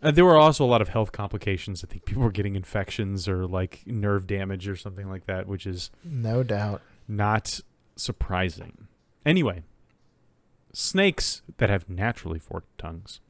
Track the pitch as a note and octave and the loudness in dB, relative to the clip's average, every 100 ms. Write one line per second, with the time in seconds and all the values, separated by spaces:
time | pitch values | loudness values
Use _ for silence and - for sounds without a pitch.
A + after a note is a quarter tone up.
0 | D3+ D3+ F3+ D#3 D#3 D3 C3 A#2 G#2 A2+ | 2 8 10 10 10 8 4 4 2 0
1 | G#2+ - G2+ G#2+ - F#2+ - F2+ - - | -2 -4 -6 -6 -4 -4 -4 -10 -10 -10
2 | - C3+ A#2+ G2 G2+ G2 F2 G#2+ F#2+ - | -4 0 0 0 -2 -4 -4 -4 -4 -4
3 | G2 G2 F#2 F#2 F#2 F#2 F#2 - - A#2 | -4 -4 -2 -2 -2 -2 -4 -6 -8 -4
4 | G2+ G2+ F#2 G2+ F#2+ F#2+ G2 F#2+ G#2 F#2+ | 0 0 0 -4 -4 -6 -8 -10 -10 -12
5 | G2 F#2+ - F#2 F#2+ F#2+ G2 F2+ - - | -10 -10 -6 -6 -6 -6 -6 -8 -10 -14
6 | E3+ C3+ A2 A#2+ B2 G#2 G#2 G2+ _ _ | -10 -6 -2 0 0 -2 -2 -6 _ _
7 | - G#2 G#2 G#2+ - - - _ _ - | -8 -2 0 0 -2 -8 -12 _ _ -10
8 | - - - F#2 F#2 E2+ E2 - - _ | -8 -4 -2 0 -2 -4 -14 -20 -20 _
9 | _ _ D3+ F3+ C3 F2 - _ _ _ | _ _ 2 2 2 -2 -12 _ _ _
10 | _ _ _ _ _ _ _ - - F#3+ | _ _ _ _ _ _ _ -8 -2 2
11 | G3 - - - - - G#2+ G2 - F2 | 2 2 -4 -6 -10 0 0 0 -2 -4
12 | A2 - F2+ D#2+ - F2 - - D#2+ E2 | -4 -4 -6 -8 -8 -12 -12 -14 -14 -12
13 | - - _ | -16 -20 _